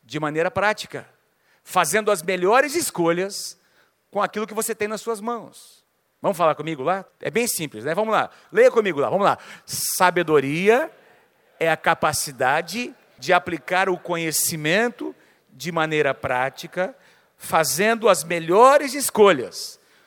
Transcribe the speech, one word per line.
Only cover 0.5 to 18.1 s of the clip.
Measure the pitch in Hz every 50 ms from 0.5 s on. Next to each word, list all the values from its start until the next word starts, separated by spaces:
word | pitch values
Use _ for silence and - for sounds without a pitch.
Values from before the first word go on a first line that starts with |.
prática, | - 190 190 208 214 - - - - 131 - - _ _ _ _ _ _ _ _ _ _ _
fazendo | - - 185 170 143 180 220 214 202
as | 208 175
melhores | 160 180 185 180 175 190 226 262 285 294 285
escolhas | 349 277 - - 175 170 165 170 175 190 202 202 - - - - - _ _ _ _ _ _ _ _ _ _
com | - 196
aquilo | 202 185 - 208 220
que | 202 214
você | 214 220 - 220
tem | - 208 208
nas | 220 202
suas | - 226 226 202
mãos. | 202 233 240 226 170 123 - - - - - _ _ _ _ _ _ _ _ _
Vamos | - 175 196 160
falar | 175 156 143
comigo | - 151 160 160 135
lá? | 127 156 185 196 185 - _ _
É | - -
bem | 147 220 240 226
simples, | - - 160 139 - 107 113
né? | 147 165
Vamos | 190 220 220
lá. | 214 165 123 - - - _ _
Leia | 151 202 247 254
comigo | 247 233 214 196 160 143
lá, | 135 110
vamos | 143 190 202
lá. | 160 - - - - - - _
Sabedoria | - - - - - - - 185 180 170 180 170 156 156 143 135 135 147 165 190 208 226 262 320 311 - _ _ _ _ _ _ _ _ _ _ _ _ _
é | 160 165
a | 160 -
capacidade | - 180 165 - - 156 147 - - 151 135 117 131 127 143 165 175 165 180 233 247 - 269 - _ _ _ _
de | 127 143
aplicar | 180 180 - 180 170 156 - - 180 185 196 190
o | 180 170
conhecimento | - 175 175 165 165 160 151 - - - 175 156 151 151 175 208 233 240 233 - 302 311 - - _ _ _ _ _ _
de | _ 131 131 175
maneira | 170 165 156 156 156 151 147 139 135
prática, | - - 135 127 123 127 135 135 - - 170 - 180 185 226 262 - _ _ _ _ _ _ _ _
fazendo | - - 185 165 160 135 131 156 202 220 233 226 220
as | 220